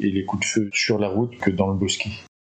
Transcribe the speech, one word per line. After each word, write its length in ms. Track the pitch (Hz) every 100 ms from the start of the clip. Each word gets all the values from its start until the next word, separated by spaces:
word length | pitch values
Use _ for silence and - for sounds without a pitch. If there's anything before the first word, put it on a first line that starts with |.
et 80 | 104
les 140 | 95 92
coups 160 | 98
de 100 | -
feu 180 | - 101
sur 260 | - - 107
la 80 | 104
route 300 | 98 120 -
que 120 | 101
dans 200 | 92 98
le 80 | 95
bosquet, 320 | 95 - 101 - - _